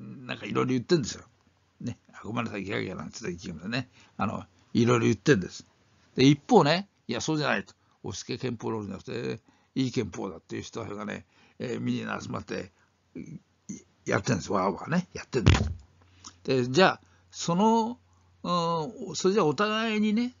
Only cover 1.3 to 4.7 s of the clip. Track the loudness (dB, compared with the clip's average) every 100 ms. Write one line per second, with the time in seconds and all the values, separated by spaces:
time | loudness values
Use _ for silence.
1.3 | _ _ _ _ -12 -10 -10 _ -16 -8
2.3 | -4 -4 -6 -4 -4 -4 -6 -10 -10 -10
3.3 | -10 -10 -10 -6 -6 -6 _ -14 -6 -4
4.3 | -4 -10 _ _